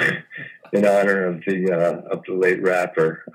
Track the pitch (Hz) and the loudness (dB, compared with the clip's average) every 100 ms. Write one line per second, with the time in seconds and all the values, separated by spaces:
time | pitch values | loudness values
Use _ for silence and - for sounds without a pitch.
0 | - - - - - - - 101 104 101 | 0 -2 -8 -18 -18 -20 -4 2 4 4
1 | 101 98 92 82 98 92 95 85 85 78 | 4 2 0 -4 -4 -2 0 2 0 -2
2 | - 92 92 92 92 92 95 90 90 82 | -6 -8 -6 0 2 2 0 0 0 0
3 | 80 80 - | 0 -2 -10